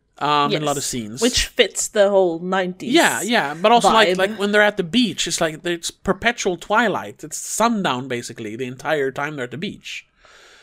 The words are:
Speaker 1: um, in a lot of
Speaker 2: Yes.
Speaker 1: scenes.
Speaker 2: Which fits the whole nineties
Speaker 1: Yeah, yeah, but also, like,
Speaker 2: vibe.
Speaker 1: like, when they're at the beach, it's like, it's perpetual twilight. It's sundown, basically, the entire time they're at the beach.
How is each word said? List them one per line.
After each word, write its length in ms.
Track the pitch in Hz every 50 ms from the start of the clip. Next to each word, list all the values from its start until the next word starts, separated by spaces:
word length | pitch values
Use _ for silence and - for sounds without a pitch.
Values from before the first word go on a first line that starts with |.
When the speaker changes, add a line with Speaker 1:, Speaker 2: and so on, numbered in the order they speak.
| _ _ _ -
Speaker 1:
um, 340 | 139 143 147 147 143 143
in 100 | 185 151
a 40 | 151
lot 60 | 147
of 100 | 139 143
Speaker 2:
Yes. 40 | -
Speaker 1:
scenes. 360 | - - 123 110 104 110 135
Speaker 2:
Which 240 | 220 247 - - -
fits 420 | - - - 233 - - - - -
the 200 | - 214 202 202
whole 280 | 202 190 190 175 165 165
nineties 540 | 180 185 190 190 185 180 180 185 - 220 262
Speaker 1:
Yeah, 280 | 339 294 190 127 117
yeah, 320 | 170 208 240 214 156 139 151
but 180 | 165 185 214
also, 160 | 233 233 - -
like, 180 | - 220 214 180
Speaker 2:
vibe. 60 | 185 185
Speaker 1:
like, 200 | 190 196 220 202
when 140 | 202 208
they're 100 | 208 208
at 140 | 208 208 208
the 80 | - 180
beach, 420 | 165 160 247 247 190 143 - -
it's 140 | 175 160 -
like, 240 | 170 160 156 151 -
it's 260 | 175 175 170 - -
perpetual 640 | - _ - - 180 - - 233 233 - - 202 180
twilight. 680 | 170 - - 202 226 240 208 165 110 98 104 104 - -
It's 120 | - -
sundown, 720 | - - - - - 214 233 233 208 180 160 127 123 135
basically, 480 | 131 127 120 117 - 117 - 160 - 107
the 100 | 120 131
entire 440 | 123 127 123 - 151 160 147 135 135
time 260 | 127 147 143 151 156
they're 80 | 143 123
at 60 | 120
the 80 | 120 135
beach. 480 | 196 202 - - - - - - - _ _ _ _ - - - - - - -